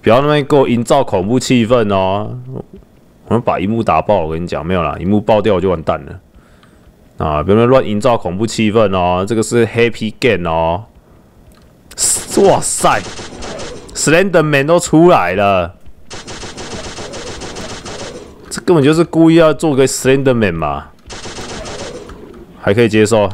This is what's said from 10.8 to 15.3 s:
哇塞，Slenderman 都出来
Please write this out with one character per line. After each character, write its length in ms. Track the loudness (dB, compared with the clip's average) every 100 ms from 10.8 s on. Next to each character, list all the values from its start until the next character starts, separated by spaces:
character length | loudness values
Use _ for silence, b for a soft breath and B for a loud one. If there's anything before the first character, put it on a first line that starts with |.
| -8 -20 _ -20 _ _ -20 -20 -20 _ _ -4 -2 -2 -2 2
哇 200 | 4 4
塞， 400 | 0 0 0 0 -4 -14 -16 -14 -14 -12 -14 -14 -14
Slenderman 680 | -4 2 2 4 2 2 0
都 160 | 2 0
出 300 | 4 4 6
来 240 | 6 2